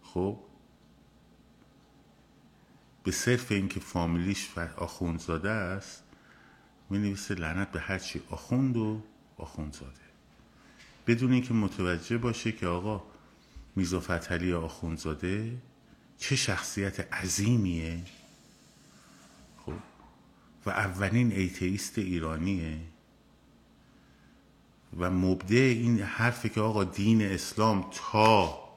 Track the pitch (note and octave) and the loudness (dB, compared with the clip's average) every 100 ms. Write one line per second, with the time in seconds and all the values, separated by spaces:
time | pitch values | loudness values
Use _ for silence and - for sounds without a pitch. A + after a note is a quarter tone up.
0 | - F2+ F#2+ A2 - - - _ - - | -6 -2 -2 -4 -14 -20 -20 _ -20 -20
1 | - _ - - - - - - - - | -20 _ -20 -20 -20 -20 -20 -20 -20 -20
2 | - _ _ _ - _ _ - _ - | -20 _ _ _ -20 _ _ -20 _ -8
3 | F#2+ - A#2+ B2 - G#2 F#2+ F#2+ - F2+ | -4 0 2 0 2 0 0 -6 -4 -2
4 | E2+ E2+ F2 G2 - F2 E2+ - E2+ - | 0 2 0 -2 -6 -8 -8 -6 -10 -4
5 | F2 E2 - E2 G2 A2 F2+ F#2+ - - | -4 -4 -4 -4 -2 -4 -4 -6 -10 -20
6 | - - - - - - - - - G2 | -20 -20 -20 -20 -20 -20 -20 -20 -4 0
7 | G#2 G2 - F#2 D#2+ F2 G2 E2+ - F#2 | 0 -2 -4 -4 -2 -2 -4 -4 -4 -4
8 | - - - - - B2 C3+ A#2 G#2+ G#2+ | -4 -10 -8 -12 -2 0 2 2 -2 -4
9 | G#2+ - - - - - D2 C#2+ C2 B1+ | -10 -20 -20 -16 -12 -8 -10 -10 -18 -18
10 | - - - - - - - - - - | -20 -20 -20 -20 -20 -20 -20 -20 -20 -4
11 | - A#2 B2+ B2+ B2 A2+ G2+ - F2+ F2 | 2 4 6 4 4 2 0 0 0 0
12 | - A#2 A#2+ A2+ A2+ G#2+ F2 F2 G2+ G#2 | -2 -2 -2 -2 -4 -2 -2 -2 -2 -6
13 | - - - - - - - G2 F2 F2+ | -8 -20 -20 -20 -20 -20 -8 -2 0 0
14 | F2 F2 - F2 F2+ F2 D#2+ - E2 D#2+ | 0 -2 0 -2 0 0 -4 -6 -6 -4
15 | D#2+ D2 F2+ G2+ A2+ B2 - - - - | -6 -4 -4 -4 -6 -10 -14 -20 -20 -20
16 | - - - C3+ - F2+ - - G2 - | -20 -10 -2 0 0 -2 -4 -4 -4 -4
17 | F2 - F#2 F#2 G#2 A#2+ F#2+ E2+ D#2+ E2+ | -6 -6 -4 0 2 4 2 0 -4 -6
18 | F2+ - - - - - - - - - | -10 -18 -20 -20 -20 -20 -20 -20 -20 -20
19 | - - - - - - - E2 - - | -20 -20 -20 -20 -20 -18 -14 -14 -14 -20
20 | - - - - - - G#2 G2+ G2+ F2+ | -20 -20 -20 -20 -20 -10 -6 -4 -4 -2
21 | G2 A2+ B2 G2 F#2 - F#2 G2+ - - | 0 2 2 2 0 0 -2 -2 -4 -4
22 | F#2 F2 D#2+ D#2+ F#2 F#2+ D#2+ D#2 E2 - | -2 -2 -2 -2 -2 -2 -4 -6 -10 -18
23 | _ _ _ _ _ - _ _ - - | _ _ _ _ _ -20 _ _ -20 -20
24 | - - - - - - _ _ - E2 | -20 -20 -20 -20 -20 -20 _ _ -14 -4
25 | F2 F#2 F#2 F#2 F#2+ A#2 C3 A#2 A#2 A2+ | 0 4 4 2 4 6 6 4 2 2
26 | G2 - A#2 A#2+ A2 - A2 G#2+ F#2 G#2 | 0 0 0 0 -2 0 2 2 0 2
27 | G2+ A2+ G2+ F#2+ - - A2 G2 F2+ - | 4 6 4 0 -4 2 2 2 -2 -8
28 | - G#2+ A2 G#2+ E2 - - | 0 8 10 10 6 0 -16